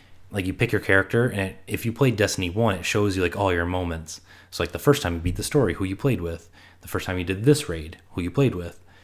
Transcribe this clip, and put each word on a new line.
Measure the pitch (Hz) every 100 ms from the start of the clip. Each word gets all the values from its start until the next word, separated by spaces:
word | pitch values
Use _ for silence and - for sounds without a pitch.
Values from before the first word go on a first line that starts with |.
| - - -
like, | 101 92
you |
pick | 92 120
your | 104
character, | - 95 95 117 123
and | 110
it, | 95 - -
if | 107 113
you |
played | 110 135 104
Destiny | 101 - 90
one, | 101 117
it | 92
shows | - 107 104 92
you, |
like, | 87 -
all | 98
your | 87 85
moments. | 90 90 82 80 - - - -
So, | -
like, | 85
the | 80
first | - 139
time | 87
you | 85
beat | 87 90
the |
story, | - 151 110
who | 82
you | 95
played | 95 139 101
with. | 85 82 - - - -
The | -
first | 98 -
time | 92
you |
did | 87 95
this | 120 147 -
raid, | 82 78 - -
who | -
you | 87
played | 127 135 92
with. | 85 - - -